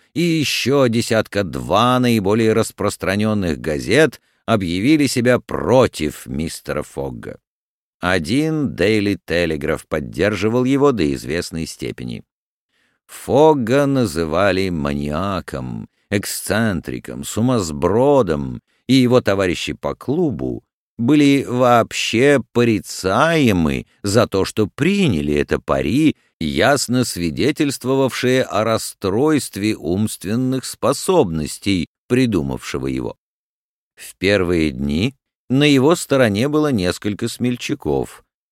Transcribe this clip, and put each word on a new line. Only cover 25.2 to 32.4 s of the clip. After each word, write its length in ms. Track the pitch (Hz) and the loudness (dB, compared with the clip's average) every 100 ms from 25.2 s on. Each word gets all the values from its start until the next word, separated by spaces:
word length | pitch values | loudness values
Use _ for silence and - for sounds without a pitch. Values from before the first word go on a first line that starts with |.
| 73 | 0
это 240 | 73 69 76 | 0 0 -2
пари, 560 | - 69 67 120 156 - _ - | -2 -2 0 2 2 0 _ -8
ясно 640 | 78 71 113 143 - 123 | -4 0 2 2 0 -2
свидетельствовавшее 1400 | 120 - 87 67 110 151 147 131 123 135 135 - 123 127 | -2 -2 -4 -2 -2 0 -2 -4 -2 0 0 0 0 0
о 220 | 127 87 | 0 -2
расстройстве 1120 | 110 110 - - 98 101 151 151 - - 104 107 | 0 -2 -4 -6 -2 0 2 2 -2 -4 -2 -2
умственных 880 | 78 92 107 - - 113 127 131 | -2 0 -2 -4 -4 -2 -2 -4
способностей 1200 | - - 110 143 - 185 113 80 73 - - 95 76 _ - | -6 -4 -2 -2 0 2 2 0 -6 -4 -2 -2 -2 _ -2
придумавшего 800 | 123 127 98 | 0 2 0